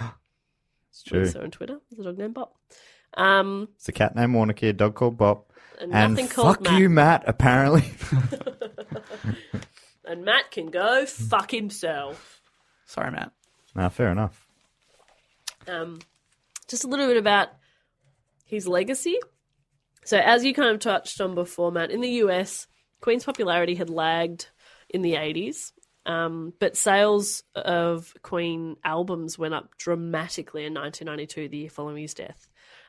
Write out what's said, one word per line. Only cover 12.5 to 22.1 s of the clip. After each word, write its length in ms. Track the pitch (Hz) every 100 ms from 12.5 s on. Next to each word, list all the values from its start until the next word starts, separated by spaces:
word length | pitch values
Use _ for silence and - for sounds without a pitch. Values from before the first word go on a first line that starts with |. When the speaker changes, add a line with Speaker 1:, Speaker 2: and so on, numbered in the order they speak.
| _ _ _ _
Speaker 3:
Sorry, 240 | - -
Matt. 220 | - - _ _ _ _ 92
Speaker 1:
Nah, 120 | 90
fair 220 | - 120
enough. 380 | 101 104 - _ _ _ _ _ _ _ _ _ _ - - -
Speaker 2:
Um, 320 | 170 170 165 - _ _ _ _ - -
just 160 | 247
a 60 | 254
little 180 | 277 269
bit 100 | 233
about 320 | 208 202 175 - _ _ _ _ _ _ _ _
his 220 | - 214 185
legacy. 500 | 180 202 262 339 440 480 _ _ _ _ _ _ _
So 140 | - 208
as 260 | 208 240
you 80 | 269
kind 180 | 277 247
of 100 | 214
touched 400 | 233 190 - -
on 160 | 190 175
before, 340 | 175 - 175
Matt, 220 | 175 165
in 80 | 220
the 80 |
U 220 | 247